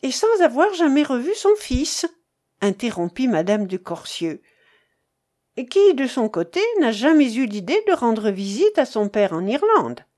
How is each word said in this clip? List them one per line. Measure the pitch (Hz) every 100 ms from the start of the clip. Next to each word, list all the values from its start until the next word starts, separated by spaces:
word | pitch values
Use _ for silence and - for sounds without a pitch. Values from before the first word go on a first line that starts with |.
Et | 277
sans | 247 440 453
avoir | 339 240 381
jamais | 370 330 277
revu | 294 254 262
son | 427 403 415
fils, | - 247 302 - 339 _ _ _ _ _
interrompit | 202 196 240 175 175 - 254
madame | 170 170 208 196
de | 185
Corsieux, | - 170 - - 165 151 _ _ _ _ _ _ _ _ _ _ _ - 254
qui, | 381 403
de | 285 269
son | - 220
côté, | 175 165 - 440 440
n'a | 269
jamais | 214 262 320 269
eu | 226 262
l'idée | 202 185 359 427
de |
rendre | 339 240 220 214
visite | 190 196 202 403 415
à |
son | 262 220 208
père | 214 202
en | 165 190
Irlande. | 269 415 440 131 120 _